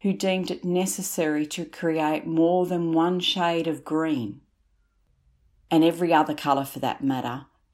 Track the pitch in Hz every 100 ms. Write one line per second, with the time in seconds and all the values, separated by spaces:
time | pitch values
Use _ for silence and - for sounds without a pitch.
0 | 196 190 190 185 180 175 180 180 185 190
1 | - - 156 151 151 - 156 - 170 160
2 | 151 156 160 160 165 180 180 175 170 160
3 | 175 180 180 190 170 170 160 147 - 156
4 | 160 135 104 - _ _ _ _ _ _
5 | _ _ _ _ _ _ - 165 165 165
6 | 170 156 156 147 147 139 135 131 131 -
7 | 135 131 123 131 - _ _